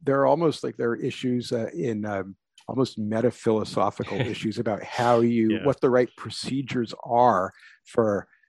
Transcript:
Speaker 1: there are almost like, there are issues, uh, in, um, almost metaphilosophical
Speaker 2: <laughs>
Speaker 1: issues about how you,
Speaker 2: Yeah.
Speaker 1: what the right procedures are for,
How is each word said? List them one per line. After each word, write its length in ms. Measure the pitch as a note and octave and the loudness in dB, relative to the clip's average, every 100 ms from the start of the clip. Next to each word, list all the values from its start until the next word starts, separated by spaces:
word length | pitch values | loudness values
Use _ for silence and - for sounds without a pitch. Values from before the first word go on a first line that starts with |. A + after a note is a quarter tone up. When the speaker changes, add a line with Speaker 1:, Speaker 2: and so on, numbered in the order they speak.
Speaker 1:
there 180 | - C#3 | -2 2
are 60 | C3+ | 4
almost 360 | D3 E3 - | 4 2 -2
like, 120 | B2 - | -6 -4
there 140 | A#2+ | -4
are 60 | A#2 | -2
issues, 560 | B2 - B2+ B2 A2+ | -4 -4 -4 -2 -2
uh, 160 | A#2+ A2+ | -4 -4
in, 320 | - C#3+ G#2+ G#2 | -4 -4 -4 -4
um, 300 | G2 F#2+ F#2+ _ _ - | -6 -8 -14 _ _ -6
almost 300 | A#2 B2+ - | -2 -2 -2
metaphilosophical 1200 | G#2+ A2 A#2+ - A#2 A2 G#2 - G2 - G2+ G2+ | -4 0 0 0 0 0 0 0 0 0 -4 -2
Speaker 2:
<laughs> 60 | A#2+ | -2
Speaker 1:
issues 320 | G2+ A2 G#2 | -2 -4 -4
about 240 | A2+ G2+ | -2 -4
how 380 | - - A#2+ A#2 | -4 0 4 4
you, 300 | A#2 A#2 A2 | 4 4 2
Speaker 2:
Yeah. 140 | G2 | 2
Speaker 1:
what 160 | A2+ C3 | 0 2
the 100 | C#3 | 4
right 180 | B2 A#2+ - | 4 2 -4
procedures 800 | A2+ - - C3 C3 C3 A2+ - | -14 -10 -6 -6 -4 -4 -4 -8
are 480 | - A#2+ B2 G2 F#2+ - - _ | -2 4 4 4 0 -6 -20 _
for, 440 | - - A2 G2+ - _ | -4 0 0 0 -4 _